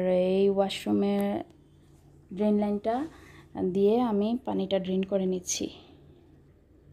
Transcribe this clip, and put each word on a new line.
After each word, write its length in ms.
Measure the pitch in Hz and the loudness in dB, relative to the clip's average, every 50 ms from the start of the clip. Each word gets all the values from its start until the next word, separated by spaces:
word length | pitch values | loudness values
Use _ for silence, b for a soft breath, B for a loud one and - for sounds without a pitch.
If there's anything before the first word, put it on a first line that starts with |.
| 185 | 0
এই 420 | 185 185 180 180 185 185 190 196 196 | 2 2 2 2 2 2 2 2 2
ওয়াশরুমে 680 | 196 196 196 196 - - - 214 208 202 202 202 202 202 202 202 202 - - - - - - _ - - - - - - - - - - - - 185 | 2 2 0 0 -2 -6 -4 -2 0 0 2 0 0 0 -2 -2 -4 -6 -8 -10 -18 -20 -20 _ -20 -20 -20 -20 -20 -20 -20 -20 -20 -20 -20 -10 -4
ড্রেন 200 | 180 214 214 208 208 | -2 2 2 2 2
লাইনটা 500 | 208 208 208 202 - 220 226 254 302 320 B B B B B B B B - 196 190 185 | 2 0 -2 -2 -2 -2 -2 -2 -4 -6 B B B B B B B B -6 -4 -2 0
দিয়ে 300 | 180 196 196 202 220 240 | 2 4 4 4 4 4
আমি 280 | 254 233 208 202 208 220 233 247 - | 2 2 2 0 0 0 -2 -4 -4
পানিটা 340 | 214 202 190 190 185 196 190 | -4 -4 -4 -2 0 -2 -2
ড্রেন 240 | 185 185 185 190 | 0 0 -2 -2
করে 240 | 190 190 202 190 190 | -2 0 0 0 0
নিচ্ছি। 400 | 185 185 180 180 - - - - - - B B B B B B B B B B B B B - - - _ _ _ - - - - | 0 -2 -4 -4 -6 -6 -6 -6 -8 -10 B B B B B B B B B B B B B -20 -20 -20 _ _ _ -20 -20 -20 -20